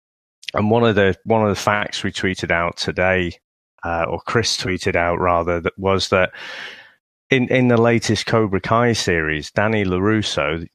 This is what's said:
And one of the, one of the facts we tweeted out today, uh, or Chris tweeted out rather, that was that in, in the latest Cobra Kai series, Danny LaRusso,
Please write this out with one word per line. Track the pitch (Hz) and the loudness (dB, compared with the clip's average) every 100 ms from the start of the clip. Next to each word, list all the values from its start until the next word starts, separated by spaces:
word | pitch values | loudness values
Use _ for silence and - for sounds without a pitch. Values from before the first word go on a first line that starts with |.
| _ _ _ _ - | _ _ _ _ -6
And | - 104 | -2 2
one | 117 | 4
of | 117 101 | 4 4
the, | 98 92 | 2 0
one | - 113 | 0 0
of | 107 | 2
the | 92 | 0
facts | - 104 104 - | 0 0 -2 -6
we | 101 | -6
tweeted | - 95 92 82 | -4 -4 -2 -2
out | 85 87 - | 0 -2 -4
today, | - 82 90 92 87 - _ _ _ _ | -6 0 2 2 -2 -6 _ _ _ _
uh, | 85 85 82 | -6 -4 -4
or | 82 | -4
Chris | - 120 107 - | -2 -2 0 -4
tweeted | - 92 98 87 | -4 -4 -2 0
out | 87 87 | 0 0
rather, | 90 87 85 85 | 2 0 0 -2
that | 85 - | -4 -4
was | 95 95 - | 0 0 0
that | 98 90 - - - - - - _ _ _ - | 0 0 -4 -16 -14 -16 -18 -20 _ _ _ 0
in, | 135 123 | 0 2
in | 127 123 | 2 4
the | 117 | 4
latest | 117 117 - 107 - | 4 2 2 -2 0
Cobra | 117 107 95 | 0 0 -2
Kai | - 113 120 | 0 2 2
series, | 107 - 85 78 78 73 | 0 0 0 0 -4 -4
Danny | - 104 110 | -2 0 0
LaRusso, | 95 90 101 110 104 - 73 82 85 | 0 0 2 0 0 -2 -2 -4 -6